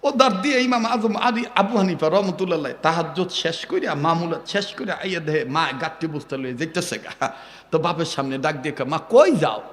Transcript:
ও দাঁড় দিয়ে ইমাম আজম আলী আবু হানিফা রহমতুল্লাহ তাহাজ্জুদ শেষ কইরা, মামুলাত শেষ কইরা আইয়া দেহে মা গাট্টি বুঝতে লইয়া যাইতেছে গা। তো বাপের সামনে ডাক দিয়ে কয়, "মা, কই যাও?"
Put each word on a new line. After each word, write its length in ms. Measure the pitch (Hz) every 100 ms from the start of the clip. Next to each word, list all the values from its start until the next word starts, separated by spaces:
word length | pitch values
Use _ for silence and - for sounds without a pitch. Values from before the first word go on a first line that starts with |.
ও 60 | 285 277
দাঁড় 160 | 262 185
দিয়ে 140 | 277 262
ইমাম 240 | 254 247 226
আজম 280 | 233 220 208 247
আলী 160 | 233 226 -
আবু 140 | 202 233
হানিফা 280 | 190 165 156
রহমতুল্লাহ 640 | 185 196 170 226 165 139 123
তাহাজ্জুদ 480 | 156 165 160 147 180 -
শেষ 160 | 165 165 -
কইরা, 280 | - 269
মামুলাত 480 | 147 156 165 170 165 -
শেষ 140 | 196 202 -
কইরা 180 | 226 160
আইয়া 180 | 190 175 151
দেহে 140 | 156 127
মা 80 | 147 156 131
গাট্টি 260 | 160 - 160
বুঝতে 200 | 151 - 135
লইয়া 200 | 131 123
যাইতেছে 360 | 160 180 175 107
গা। 100 | 82 - 135 - - - -
তো 60 | 165
বাপের 240 | 165 165 160
সামনে 220 | - 135 135
ডাক 120 | 156 147
দিয়ে 120 | 147 143
কয়, 100 | 131
"মা, 60 | 151 -
কই 180 | 233 311 233
যাও?" 180 | 147 107 -